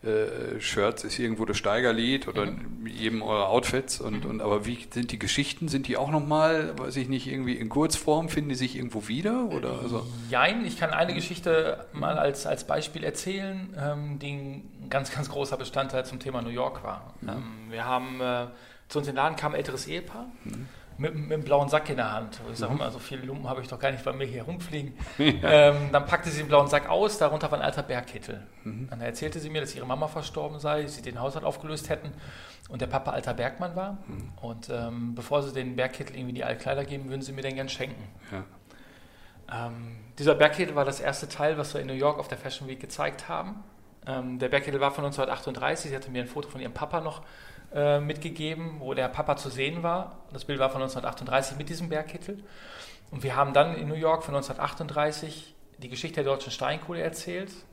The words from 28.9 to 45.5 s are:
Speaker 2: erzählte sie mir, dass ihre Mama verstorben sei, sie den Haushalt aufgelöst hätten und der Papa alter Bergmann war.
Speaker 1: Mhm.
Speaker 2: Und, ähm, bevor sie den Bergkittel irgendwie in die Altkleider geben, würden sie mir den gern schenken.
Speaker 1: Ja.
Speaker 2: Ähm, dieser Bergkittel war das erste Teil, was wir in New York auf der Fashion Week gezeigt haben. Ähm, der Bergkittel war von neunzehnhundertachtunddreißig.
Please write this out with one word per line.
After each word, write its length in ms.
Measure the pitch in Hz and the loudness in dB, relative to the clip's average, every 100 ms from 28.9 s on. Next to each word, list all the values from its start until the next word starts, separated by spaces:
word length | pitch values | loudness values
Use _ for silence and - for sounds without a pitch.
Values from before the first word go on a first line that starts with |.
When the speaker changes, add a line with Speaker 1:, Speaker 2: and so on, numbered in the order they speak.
| 117 | -6
Speaker 2:
erzählte 380 | 120 120 156 165 | -6 -4 -6 -6
sie 100 | 151 | -4
mir, 120 | 156 | -4
dass 140 | 135 131 | -4 -6
ihre 100 | 127 | -4
Mama 220 | 131 151 | -2 0
verstorben 520 | 160 147 - 147 147 | -2 -6 -4 -4 -4
sei, 260 | 147 151 143 | 0 0 0
sie 140 | - | -6
den 180 | 131 120 | -8 -4
Haushalt 260 | 127 151 156 | -4 0 -2
aufgelöst 440 | 151 156 151 - | -2 -6 -6 -2
hätten 220 | 156 151 - - - - - - | -2 -2 -10 -14 -14 -16 -18 -12
und 120 | 120 | -6
der 60 | 123 | -2
Papa 240 | 139 139 | 0 0
alter 220 | 135 127 | -2 -2
Bergmann 420 | 117 120 - 180 170 | -2 -2 -2 -4 -4
war. 220 | 190 196 - | -4 -6 -8
Speaker 1:
Mhm. 220 | 143 - - | -10 -10 -10
Speaker 2:
Und, 280 | 120 117 - | -10 -10 -6
ähm, 460 | 123 117 120 120 117 | -4 -4 -2 -4 -4
bevor 260 | 117 143 | 0 2
sie 120 | 139 | 2
den 220 | 131 127 123 | -2 -4 0
Bergkittel 400 | 127 - 135 131 | 0 0 -10 -8
irgendwie 140 | 127 | -6
in 60 | 123 | -4
die 80 | |
Altkleider 420 | 120 120 131 139 139 | -2 -2 -2 -2 -2
geben, 240 | 139 135 | -6 -6
würden 120 | 135 | -6
sie 100 | 135 | -6
mir 100 | 135 | -6
den 140 | 135 131 | -6 -4
gern 140 | 165 | -6
schenken. 340 | - - 104 98 - - | -4 -6 -6 -14 -16 -10
Speaker 1:
Ja. 120 | 98 95 - - - - - - - - - - 117 120 | -10 -10 -16 -20 -20 -20 -20 -20 -20 -20 -20 -10 -8 -6
Speaker 2:
Ähm, 300 | 117 117 117 - - | -8 -12 -14 -16 2
dieser 160 | 143 143 | 6 8
Bergkittel 400 | 151 151 175 147 | 8 6 0 2
war 100 | 139 | 2
das 140 | 135 | 2
erste 280 | 139 139 147 | -2 -2 -6
Teil, 300 | - 147 156 | 0 2 2
was 160 | 143 | -2
wir 80 | 143 | -4
in 60 | 135 | -4
New 60 | |
York 260 | 131 143 147 | 2 2 2
auf 80 | 143 | -4
der 100 | 139 | -6
Fashion 300 | 135 - 135 | -8 -8 -10
Week 120 | 131 | -10
gezeigt 480 | - - 147 143 - | -10 -4 -4 -4 -6
haben. 360 | 165 185 208 - - - - - | -6 -6 -10 -14 -20 -20 -16 -6
Ähm, 340 | 131 127 127 | -6 -4 -2
der 100 | 127 | 2
Bergkittel 300 | 143 143 139 | 2 2 2
war 120 | 139 | 2
von 120 | 139 | 2
neunzehnhundertachtunddreißig. 880 | 143 143 131 131 - | -2 0 0 0 -4